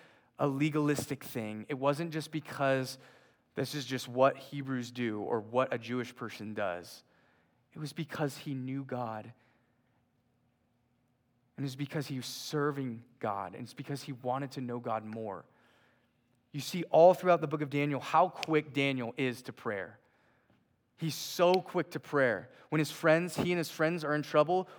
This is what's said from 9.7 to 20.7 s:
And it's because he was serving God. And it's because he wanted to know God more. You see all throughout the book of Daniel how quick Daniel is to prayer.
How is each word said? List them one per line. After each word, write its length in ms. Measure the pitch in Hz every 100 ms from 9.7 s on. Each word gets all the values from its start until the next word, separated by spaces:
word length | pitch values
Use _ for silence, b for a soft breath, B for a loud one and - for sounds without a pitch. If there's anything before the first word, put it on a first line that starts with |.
| b b b _ _ _ _ _ _ _ _ _ _ _ _ _ _ _ -
And 100 | 139
it's 80 |
because 320 | 127 143 160 131
he 80 |
was 120 | 131 120
serving 760 | - - 151 147 139 131 113 - _
God. 360 | 107 101 95
And 100 | -
it's 100 | 120
because 260 | - 139 143
he 120 | -
wanted 400 | 123 123 131 139
to 80 | 139
know 180 | 123 120
God 260 | 120 110
more. 400 | 107 110 110 92 - b b b b b b _ _ _ _
You 80 | 147
see 240 | 135 185 170
all 220 | 160 170
throughout 260 | 180 180 170
the 80 | 156
book 140 | 151
of 80 | 147
Daniel 280 | 143 147 139
how 300 | - 160 180
quick 440 | - - 156 151
Daniel 400 | 131 139 131 117 -
is 260 | 131 120
to 100 | -
prayer. 460 | - 120 101 90 110 b b b b b b _